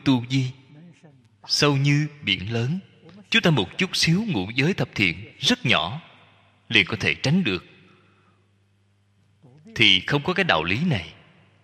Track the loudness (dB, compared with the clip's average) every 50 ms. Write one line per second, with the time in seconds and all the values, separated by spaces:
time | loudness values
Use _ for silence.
0 | 0 0 0 0 0 -2 -2 -2 -2 -4 -6 -12 -20 -20 -20 -20 -20 -20 -20 _
1 | -20 -20 _ _ _ _ _ _ -10 -6 -2 0 2 2 2 2 2 2 2 2
2 | 0 -2 -6 -8 -4 -2 -2 -2 -4 -4 -4 -4 -2 -2 -4 -6 -8 -12 _ _
3 | -20 -20 -20 -20 -10 _ -2 2 2 4 2 2 0 -2 -4 -4 -6 -4 -2 -2
4 | 0 0 0 0 0 -2 -2 -2 -4 -2 -2 -2 0 0 0 -2 -4 -6 -2 0
5 | 0 0 0 -2 -8 -16 -14 -4 -2 -2 -2 0 0 0 0 0 0 -2 -6 -10
6 | -12 -16 -20 -20 _ _ _ _ _ _ _ _ _ 0 2 2 2 2 -2 -4
7 | -2 -2 -2 -2 0 0 0 2 0 0 -2 -4 -6 -12 -20 -20 -20 -20 -20 _
8 | _ _ _ _ _ _ _ _ _ _ _ _ _ _ _ _ _ _ _ _
9 | _ _ _ _ _ _ _ _ -20 -20 -20 -20 _ -14 0 4 4 6 6 4
10 | 2 0 -2 -2 -2 -2 -2 -2 0 2 2 2 0 0 -2 -2 0 -2 -2 -2
11 | -4 -8 -16 -20 -20 _ _ _ _ _ _ _